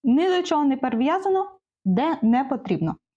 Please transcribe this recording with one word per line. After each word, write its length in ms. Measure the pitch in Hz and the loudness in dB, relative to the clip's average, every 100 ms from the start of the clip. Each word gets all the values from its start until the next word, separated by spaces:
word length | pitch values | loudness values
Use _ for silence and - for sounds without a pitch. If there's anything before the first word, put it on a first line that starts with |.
Ні 240 | 269 262 370 | 2 2 2
до 160 | 359 | 0
чого 220 | 359 311 285 | 0 0 0
не 120 | 269 | 0
прив'язано, 800 | 254 226 262 370 381 381 403 - _ _ 190 | -2 -2 0 0 0 -2 -2 -10 _ _ -2
де 320 | 185 302 320 | 0 0 0
не 220 | 220 240 | 2 2
потрібно. 520 | 262 262 - 165 160 156 _ | 0 -6 -4 -2 -2 -6 _